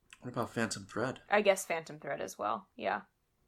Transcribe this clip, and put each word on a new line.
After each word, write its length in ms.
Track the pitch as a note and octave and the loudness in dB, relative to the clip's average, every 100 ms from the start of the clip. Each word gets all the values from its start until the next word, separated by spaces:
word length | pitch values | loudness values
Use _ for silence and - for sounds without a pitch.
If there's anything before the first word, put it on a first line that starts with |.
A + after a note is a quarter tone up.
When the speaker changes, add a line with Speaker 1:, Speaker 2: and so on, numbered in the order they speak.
| _ - | _ -12
Speaker 1:
What 100 | B2+ | -6
about 160 | B2 A2 | -2 -2
Phantom 340 | - A2+ G2+ G2 | 0 0 -2 -6
Thread? 360 | G2+ B2+ B2 - | -2 -2 -2 2
Speaker 2:
I 120 | G#3 | 4
guess 240 | G#3 F#3+ - | 6 4 0
Phantom 340 | E3 D#3+ D3+ | -4 -4 -10
Thread 200 | D3+ C#3+ | -6 -6
as 160 | F#3+ - | -6 -4
well, 280 | G#2 A2+ - - | -2 -2 -6 -4
yeah. 260 | G2+ G2+ - _ _ _ | -2 -2 -4 _ _ _